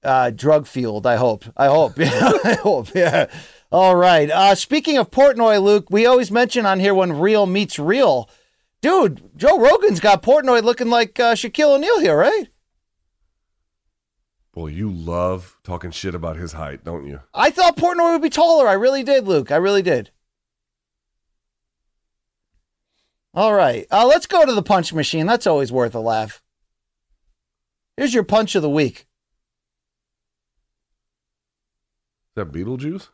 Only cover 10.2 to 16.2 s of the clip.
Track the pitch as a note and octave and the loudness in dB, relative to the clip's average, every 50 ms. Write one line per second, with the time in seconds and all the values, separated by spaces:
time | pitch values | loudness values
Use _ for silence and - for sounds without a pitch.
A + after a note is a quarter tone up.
10.2 | - A3 C4+ D4+ C4+ C4 B3 A#3+ G#3+ A#3 A#3+ A#3 B3 A3+ A#3+ A#3 A#3 A3+ _ - | 4 2 2 2 4 2 2 2 2 0 -2 -2 -2 0 0 0 0 -2 _ -2
11.2 | A#3+ A#3 A#3 - - A3+ - - D4+ D4 C#4 C#4 D4+ F#4+ A#4+ G#4 D4 F#3+ D3+ D3 | 0 0 0 0 -4 -8 -2 0 2 2 2 2 2 0 0 0 2 2 2 2
12.2 | F#3 C4+ G#4+ G#4+ D4 _ _ _ _ _ _ _ _ _ _ _ _ _ _ _ | 2 2 0 -2 -6 _ _ _ _ _ _ _ _ _ _ _ _ _ _ _
13.2 | _ _ _ _ _ _ _ _ _ _ _ _ _ _ _ _ _ _ _ _ | _ _ _ _ _ _ _ _ _ _ _ _ _ _ _ _ _ _ _ _
14.2 | _ _ _ _ _ _ _ E2+ E2 D2+ D2+ F2 G#2+ G#2+ F#2+ E2+ E2 E2 E2+ F2 | _ _ _ _ _ _ _ -14 -14 -12 -10 -8 -8 -8 -8 -10 -10 -8 -6 -4
15.2 | F2+ F#2 F#2 F#2 F2+ - _ _ _ - F2+ E2+ - F2 D#2+ - - F#2+ E2+ F2 | -4 -4 -4 -8 -12 -18 _ _ _ -14 -14 -12 -12 -14 -14 -10 -10 -10 -10 -8